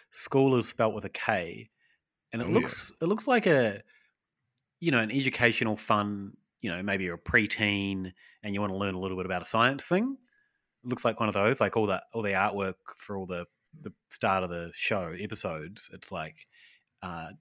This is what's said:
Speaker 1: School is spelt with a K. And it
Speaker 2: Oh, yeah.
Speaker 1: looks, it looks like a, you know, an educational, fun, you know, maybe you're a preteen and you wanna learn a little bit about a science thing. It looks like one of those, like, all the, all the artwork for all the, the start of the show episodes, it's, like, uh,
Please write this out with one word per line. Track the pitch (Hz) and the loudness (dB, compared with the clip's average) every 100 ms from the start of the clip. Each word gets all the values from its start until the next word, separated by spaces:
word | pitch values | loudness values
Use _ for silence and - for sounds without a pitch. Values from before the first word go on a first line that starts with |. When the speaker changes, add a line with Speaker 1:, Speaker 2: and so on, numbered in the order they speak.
| - | -14
Speaker 1:
School | - - 135 135 123 | -8 0 4 6 4
is | - | 2
spelt | - 110 | 2 0
with | 107 | 0
a | 104 | -6
K. | - - 101 85 101 113 _ _ _ _ _ _ | -4 0 0 -2 -8 -16 _ _ _ _ _ _
And | 117 | -4
it | - | 2
Speaker 2:
Oh, | |
yeah. | |
Speaker 1:
looks, | - - - - - | 2 2 -2 -6 -4
it | 165 | -2
looks | 220 - | 0 2
like | 247 196 | 2 6
a, | 143 113 98 - _ _ _ _ _ _ _ _ _ | 6 4 0 -10 _ _ _ _ _ _ _ _ _
you | 165 | 2
know, | 127 | 4
an | 110 | 4
educational, | 131 131 - 120 113 113 104 | 0 0 4 4 4 0 0
fun, | - 107 104 101 98 - _ _ | 2 2 2 -4 -8 -14 _ _
you | 107 | -6
know, | 87 | -4
maybe | 101 101 | -2 -2
you're | 92 | -2
a | 85 | -6
preteen | - 123 104 - 104 101 98 95 92 - - _ | 2 2 4 2 0 2 0 -2 -6 -10 -20 _
and | 107 | -6
you | 101 | -2
wanna | 104 95 | -2 -2
learn | 98 | -2
a | 92 | -2
little | 95 92 | -4 -4
bit | 90 | -4
about | 90 | -4
a | 85 | 0
science | 113 120 139 - | 4 4 2 -2
thing. | 180 254 269 _ _ _ _ _ _ | -2 -2 -6 _ _ _ _ _ _
It | 123 | -8
looks | 113 | -2
like | 117 110 | -2 0
one | 107 | 0
of | |
those, | 98 104 135 | 2 2 4
like, | 104 117 | 2 2
all | 107 | 0
the, | 92 - | -2 -4
all | 117 | -4
the | 104 | -2
artwork | 95 101 98 95 92 - - | 2 0 0 -4 -6 -14 -16
for | - 98 | -10 -8
all | 92 | -6
the, | 87 87 _ _ - | -8 -8 _ _ -18
the | - - _ | -16 -16 _
start | - 110 95 | -4 0 0
of | 90 | 0
the | 85 85 | -4 -8
show | - - 104 85 87 | -6 -2 -2 -2 -6
episodes, | 101 107 95 80 78 110 - | -6 -4 -4 -6 -10 -10 -12
it's, | - - | -12 -10
like, | 90 78 - - _ - _ _ _ | -10 -10 -12 -20 _ -20 _ _ _
uh, | 92 82 80 - | -10 -10 -12 -12